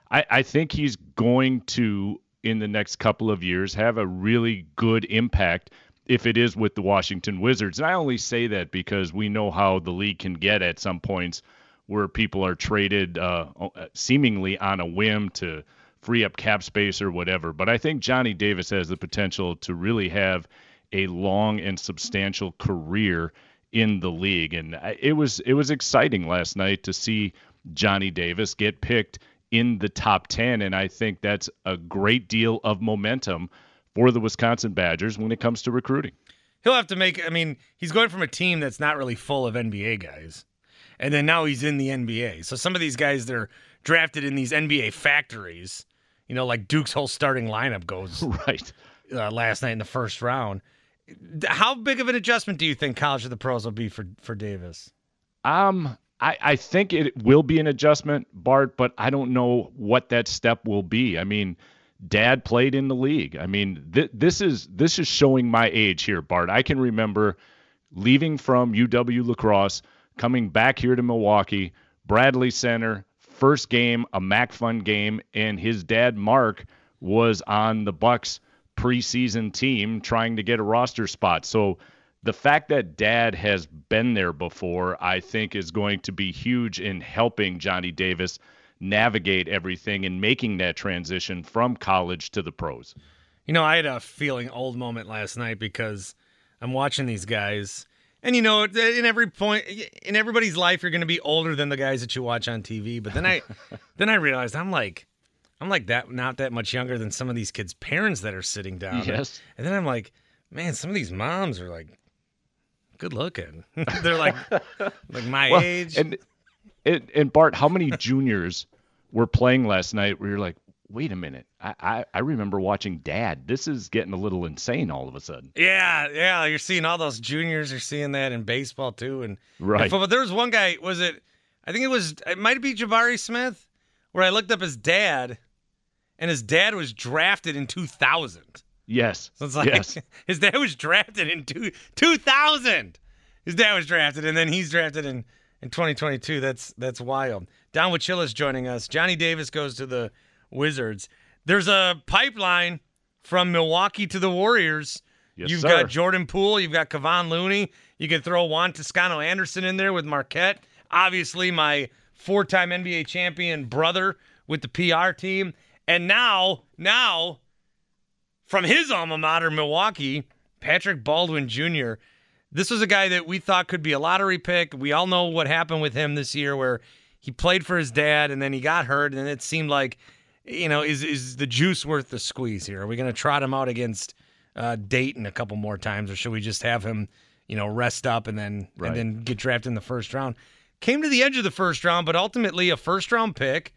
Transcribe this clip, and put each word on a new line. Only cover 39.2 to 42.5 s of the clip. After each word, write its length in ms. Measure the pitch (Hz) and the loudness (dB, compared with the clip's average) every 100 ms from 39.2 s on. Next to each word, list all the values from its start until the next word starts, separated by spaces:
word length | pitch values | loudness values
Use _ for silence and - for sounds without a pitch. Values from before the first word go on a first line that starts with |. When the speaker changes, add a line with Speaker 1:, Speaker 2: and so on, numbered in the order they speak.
| - 139 123 | -4 -2 0
Speaker 2:
of 80 | 113 | -2
N 140 | 113 | -2
B 160 | 101 104 | -2 -2
A 120 | 110 | -4
guys, 480 | 85 76 80 - - _ _ _ - - | -6 -14 -18 -20 -20 _ _ _ -20 -8
and 140 | 139 | -2
then 120 | 147 147 | 2 4
now 200 | 170 156 | 2 2
he's 180 | 131 | 0
in 140 | 147 143 | -2 -2
the 120 | 135 | -2
N 160 | 135 117 | -4 -4
B 180 | 113 | -4
A. 200 | 120 82 | -6 -8
So 120 | 82 | -10